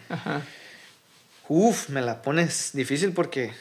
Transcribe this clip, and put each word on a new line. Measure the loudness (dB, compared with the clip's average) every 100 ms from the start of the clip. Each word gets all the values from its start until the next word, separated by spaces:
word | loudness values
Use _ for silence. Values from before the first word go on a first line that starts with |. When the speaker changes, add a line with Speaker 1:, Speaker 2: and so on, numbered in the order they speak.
| -10
Speaker 1:
Ajá. | -8 -4 -6 -6 -14 -20 -20 -20 -20 _ _ _ -20 0
Speaker 2:
Uf, | 4 4 4 -2
me | -2
la | -2 -2
pones | 0 2 2 0 -4
difícil | -4 -2 0 0
porque | 0 -2 -2 -6 -8